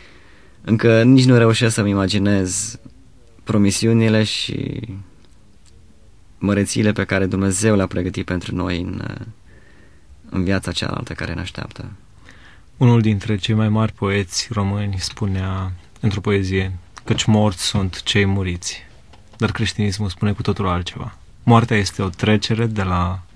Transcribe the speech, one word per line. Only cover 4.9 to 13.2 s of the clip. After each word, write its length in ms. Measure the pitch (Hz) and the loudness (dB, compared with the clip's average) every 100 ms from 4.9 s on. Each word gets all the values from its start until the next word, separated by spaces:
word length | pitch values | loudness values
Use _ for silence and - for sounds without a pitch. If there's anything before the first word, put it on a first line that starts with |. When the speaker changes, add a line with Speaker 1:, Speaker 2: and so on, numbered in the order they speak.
| 98 98 - - - - - - - - - - - - - | -12 -16 -20 -20 -20 -20 -20 -20 -20 -20 -20 -20 -20 -20 -6
Speaker 1:
mărețiile 540 | 98 101 98 117 107 | -2 0 0 0 0
pe 120 | 104 | 0
care 220 | 98 98 95 | 0 0 0
Dumnezeu 500 | 95 98 95 113 104 | 0 0 2 2 2
le-a 100 | 92 | 2
pregătit 380 | - 92 98 | -2 -4 -6
pentru 300 | 95 90 - | -4 -6 -4
noi 260 | 90 90 87 | -6 -4 -4
în, 220 | 90 98 - - - - - - - - - - - - - | -6 -8 -8 -10 -14 -18 -20 -20 -20 -20 -20 -20 -20 -20 -8
în 140 | 92 | -4
viața 280 | 90 95 - | 0 -2 -2
cealaltă 400 | 82 - - - | -6 -6 -6 -8
care 220 | 82 80 | -8 -8
ne 60 | 85 | -8
așteaptă. 520 | 92 - - - 92 95 - - - - - - - - | -8 -10 -12 -12 -16 -16 -20 -20 -20 -20 -20 -20 -14 2
Speaker 2:
Unul 240 | 123 117 | 4 6
dintre 360 | 110 104 | 4 0